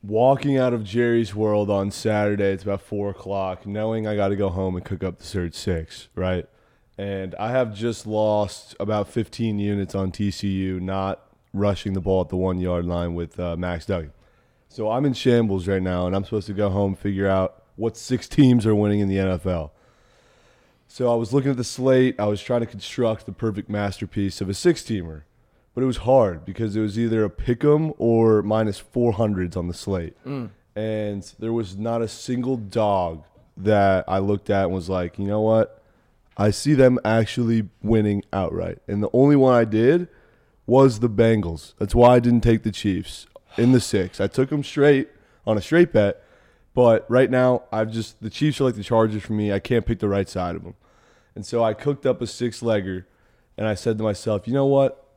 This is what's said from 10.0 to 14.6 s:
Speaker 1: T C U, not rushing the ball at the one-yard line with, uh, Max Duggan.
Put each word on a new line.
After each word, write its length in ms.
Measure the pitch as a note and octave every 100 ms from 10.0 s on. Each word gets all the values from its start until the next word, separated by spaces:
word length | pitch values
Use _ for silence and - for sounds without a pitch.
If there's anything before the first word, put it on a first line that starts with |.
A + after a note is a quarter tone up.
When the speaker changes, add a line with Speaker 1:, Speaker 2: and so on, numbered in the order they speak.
| F#2+
Speaker 1:
T 220 | - G#2
C 160 | - G2+
U, 320 | F#2+ F#2+ F#2
not 420 | F#2 F#2+ F#2+ F2+ _ _ _
rushing 400 | G2 G2+ F#2+ G#2
the 80 | F#2+
ball 220 | F#2 F#2+
at 60 | F2
the 80 | F#2
one-yard 500 | F#2 F2+ F2+ F2 F2
line 280 | F2 F2
with, 240 | E2+ E2+ -
uh, 180 | F2 E2+
Max 300 | F2+ E2+ -
Duggan. 240 | F#2 D2+ - _ _ _ _